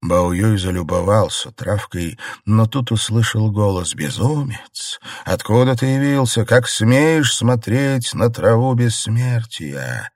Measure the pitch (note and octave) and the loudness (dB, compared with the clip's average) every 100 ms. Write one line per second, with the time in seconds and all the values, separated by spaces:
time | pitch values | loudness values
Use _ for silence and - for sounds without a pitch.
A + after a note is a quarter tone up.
0 | D2+ F2 F2 F2+ G#2+ G#2 F#2 F2+ E2 D#2+ | 0 2 2 2 2 2 0 -4 -2 -2
1 | F2+ G#2+ F2+ - - - - G#2 - F2+ | 2 2 2 -2 -10 -10 -4 -4 -4 -6
2 | E2 - - - - A2 A2+ C#3 B2 A2+ | -6 -8 -14 -12 0 2 4 0 -2 -2
3 | - A2 A2+ A2 G#2+ G2+ G#2 F#2 F2 - | 0 0 0 2 0 2 2 2 -2 -4
4 | D2 B1+ B2+ D3+ C3+ A2+ - - - - | -6 -2 0 0 -4 -8 -14 -14 -12 -12
5 | - - - F#2 - A2+ B2+ B2 C3 C3+ | -14 -16 -4 -4 0 2 4 2 0 2
6 | C#3 C#3 B2+ - A2 A#2+ B2 - A2 B2+ | 2 2 0 0 2 2 2 0 4 4
7 | D#3 D#3+ C3+ - A#2 B2 A2+ A#2+ C#3 C3+ | 4 2 0 0 0 0 0 0 0 -2
8 | B2 - A#2 A#2 A2+ A#2 C3 B2+ A#2+ A2 | -4 0 0 2 2 2 2 2 0 0
9 | - A2+ B2 A#2+ A2+ - D#2 C#2 C2 A#1+ | -2 0 0 -2 -4 -10 -10 -8 -8 -8
10 | G1+ | -10